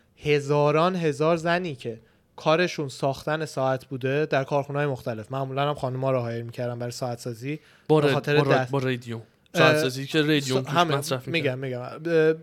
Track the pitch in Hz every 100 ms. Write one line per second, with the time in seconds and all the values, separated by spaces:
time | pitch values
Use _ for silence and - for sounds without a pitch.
0 | _ _ 151 147 135 147 147 151 180 185
1 | 160 139 156 170 165 175 180 131 120 113
2 | _ _ _ - 156 165 175 - 139 -
3 | 143 131 - 156 151 - 131 131 - 131
4 | 131 143 156 139 135 143 139 143 147 127
5 | 131 110 107 135 131 135 143 143 127 131
6 | 135 131 117 117 117 113 123 120 120 120
7 | 127 120 127 113 135 151 _ _ - 156
8 | 147 135 147 147 139 135 127 135 131 123
9 | 117 113 - _ _ 175 156 151 131 131
10 | 135 160 151 147 135 131 131 165 175 143
11 | 143 131 135 165 143 127 131 123 123 123
12 | 165 165 156 160